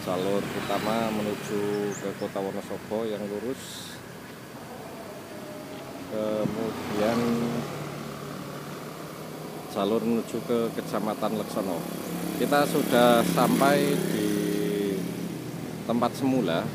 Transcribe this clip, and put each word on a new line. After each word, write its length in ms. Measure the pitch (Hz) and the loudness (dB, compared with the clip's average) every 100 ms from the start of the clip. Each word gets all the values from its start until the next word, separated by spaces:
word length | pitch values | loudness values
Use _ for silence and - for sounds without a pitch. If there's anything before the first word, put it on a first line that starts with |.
Jalur 400 | - 92 95 101 | 0 0 2 0
utama 520 | - 101 98 101 104 113 113 107 | 0 -4 0 0 2 2 2 0
menuju 460 | 104 101 - 104 104 104 101 98 | 0 -2 -2 0 0 0 0 -2
ke 140 | 98 95 | -6 -4
Kota 240 | 101 101 | -4 -2
Wonosobo 640 | 98 98 95 95 - 107 113 | -2 -4 -6 -8 -4 -2 0
yang 160 | 104 | -2
lurus. 720 | 101 104 110 135 - - - - - - - - - - - - - - - - - - - - - - - - - | -2 -4 -4 -6 -8 -12 -12 -12 -14 -14 -14 -14 -14 -14 -12 -12 -12 -12 -12 -12 -12 -12 -10 -12 -10 -10 -10 -10 -6
Kemudian 1080 | 107 107 107 104 107 110 107 98 104 107 117 240 - - - - - - - - - - - - - - - - - - - - - - - - | -2 0 0 0 -2 -4 -4 -4 0 2 4 2 2 0 -2 -4 -6 -8 -8 -8 -8 -8 -8 -8 -10 -10 -10 -10 -10 -10 -10 -10 -10 -8 -8 -6
jalur 300 | 110 98 113 | 0 4 4
menuju 340 | 110 117 107 117 | 4 2 0 -4
ke 260 | 110 120 113 107 | 0 2 2 -2
Kecamatan 640 | 110 107 107 104 107 110 | -2 -2 0 0 0 0
Leksono. 400 | 98 - 98 82 - - - - - - | -2 -2 -2 -2 -4 -6 -6 -4 -4 0
Kita 300 | 120 143 143 | 4 4 4
sudah 560 | 156 131 123 120 120 | 2 4 8 8 8
sampai 720 | 117 - 120 123 135 143 143 143 - | 6 4 6 6 6 6 6 2 2
di 160 | 110 104 104 104 101 104 101 101 95 - - - - - - - - - | 2 2 2 2 2 2 2 2 0 -2 -4 -6 -6 -6 -6 -6 -6 0
tempat 240 | 117 120 - | 2 2 2
semula. 480 | 135 131 95 85 117 | 2 4 4 2 0